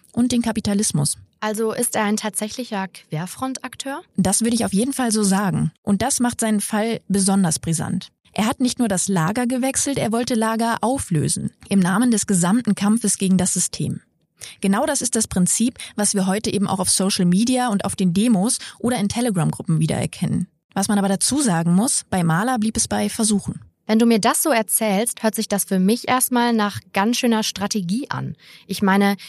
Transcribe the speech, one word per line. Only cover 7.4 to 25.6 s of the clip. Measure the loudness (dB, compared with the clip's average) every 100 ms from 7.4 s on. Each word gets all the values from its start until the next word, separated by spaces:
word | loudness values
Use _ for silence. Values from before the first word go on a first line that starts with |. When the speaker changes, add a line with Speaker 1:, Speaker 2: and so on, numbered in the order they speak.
| 2 0
Speaker 1:
brisant. | -2 -2 -2 -6 -8 _ _
Er | -2 -2
hat | 0
nicht | -2 0
nur | 0
das | 0 0
Lager | 0 0 0 -2
gewechselt, | 0 0 0 -2 0
er | 0
wollte | 0 0 0
Lager | 0 0 0 0
auflösen, | 0 -2 0 0 0 -2 -6 -10 0
im | 2
Namen | 4 2 2
des | 2 2
gesamten | 2 4 2 2 0
Kampfes | 2 2 0 0
gegen | 2 2
das | 2
System. | 0 -4 -4 -6 -6 -12 _ _ _ -20 -4
Genau | 0 2 0
das | -2
ist | -2 -2
das | -2
Prinzip, | 0 2 2 0 -2 -10 -4
was | -2
wir | 0 0
heute | -2 -2
eben | -2 -2
auch | -2
auf | 0
Social | 0 0 2 2
Media | 4 2 2 0
und | 0 -2
auf | -2
den | 0
Demos | 2 2 2 2 -2 -8 -6
oder | -2 0
in | -2
Telegram-Gruppen | 0 0 0 0 -2 -2 0
wiedererkennen. | 0 0 -4 -4 -4 -2 -4 _ _ -4
Was | 0
man | 2
aber | 2
dazu | 0 0 0
sagen | 2 2 4
muss, | 4 2 -2 -2
bei | -2
Mahler | 2 2 0 0
blieb | -2 -2
es | -2
bei | -2 -2
Versuchen. | 0 0 0 -2 -10 -16 _ 0
Speaker 2:
Wenn | 4
du | 4
mir | 4
das | 2 2
so | 2
erzählst, | 0 0 -2 0 0 0 -2
hört | -2
sich | -2 -2
das | -4